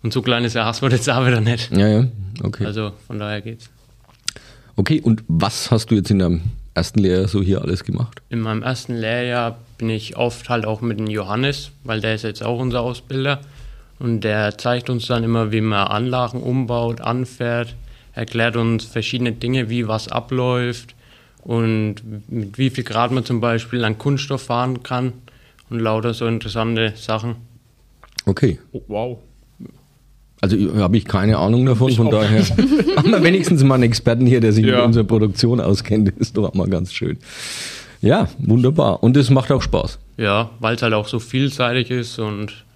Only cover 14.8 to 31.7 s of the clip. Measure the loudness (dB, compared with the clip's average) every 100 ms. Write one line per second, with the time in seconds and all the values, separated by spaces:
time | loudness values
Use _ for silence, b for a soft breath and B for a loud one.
14.8 | -4 -6 -2 -2 0 0 0 0 0 0
15.8 | 0 -2 -2 -2 -4 -4 -4 -2 -2 -2
16.8 | -2 -4 -4 -4 -4 -6 -4 -4 -6 -12
17.8 | b b b -10 -6 -2 0 0 0 -2
18.8 | -4 -6 -6 -2 -4 -2 -2 -2 -2 -2
19.8 | -2 -4 -4 -8 -4 -2 0 0 -2 -6
20.8 | -14 -20 b b b b -4 0 0 0
21.8 | -2 -6 -12 -14 -10 -8 -8 -4 -2 -2
22.8 | -4 0 0 0 -2 -2 0 -2 -2 -2
23.8 | -2 -2 -2 -2 -4 -8 -4 -2 -2 -4
24.8 | -6 -4 -4 -6 b b b b _ -4
25.8 | -2 0 -2 -4 -4 -4 -4 -4 -2 0
26.8 | -2 -4 -6 -4 -4 -8 -14 -20 _ _
27.8 | _ _ -16 -4 -2 2 2 0 -10 -14
28.8 | -8 -6 -6 -10 -18 _ _ _ -20 -20
29.8 | _ _ _ _ _ _ 0 2 2 2
30.8 | 4 2 2 2 2 2 4 4 4